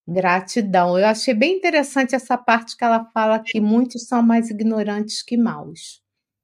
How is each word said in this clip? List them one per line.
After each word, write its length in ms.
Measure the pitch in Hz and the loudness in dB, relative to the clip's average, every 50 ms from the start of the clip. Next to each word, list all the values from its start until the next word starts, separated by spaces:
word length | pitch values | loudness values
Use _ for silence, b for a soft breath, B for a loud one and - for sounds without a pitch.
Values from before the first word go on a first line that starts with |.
| _ | _
Gratidão. 920 | 165 175 190 185 175 180 190 190 - - 240 202 196 185 180 175 180 180 185 | -4 -2 0 2 2 0 0 -2 -4 -4 -2 -2 2 2 2 2 4 2 2
Eu 80 | 202 | 2
achei 260 | 214 220 220 - 269 | 2 2 0 0 -2
bem 240 | 240 214 277 339 381 | 0 2 2 0 0
interessante 580 | 370 359 349 320 294 277 277 - 269 262 262 269 | 0 0 0 0 0 0 0 0 -2 0 0 -2
essa 220 | 240 - - 247 | -4 -2 -2 -4
parte 400 | 240 - 240 226 233 226 - - | -2 2 2 0 0 0 -6 -8
que 80 | - 247 | -4 0
ela 200 | 233 226 226 226 | 0 2 0 0
fala 320 | - - 226 220 220 220 220 | -4 -4 -2 0 0 0 0
que 220 | 220 - - 220 | -2 -4 -2 0
muitos 460 | 208 208 220 240 254 247 - 240 - | 2 2 2 2 2 0 -4 -10 -6
são 160 | - 254 233 | -2 0 2
mais 280 | 233 233 233 233 226 226 | 4 4 4 2 2 -2
ignorantes 720 | 214 208 220 226 220 214 208 208 202 208 208 220 - - | -4 -2 -2 0 0 0 -2 -2 -4 -4 -6 -6 -8 -10
que 140 | - - 240 | -8 -2 0
maus. 680 | 240 226 180 151 147 - - 165 - - - - - _ _ _ _ _ _ _ _ | 0 0 0 -2 -6 -12 -16 -16 -18 -18 -20 -20 -20 _ _ _ _ _ _ _ _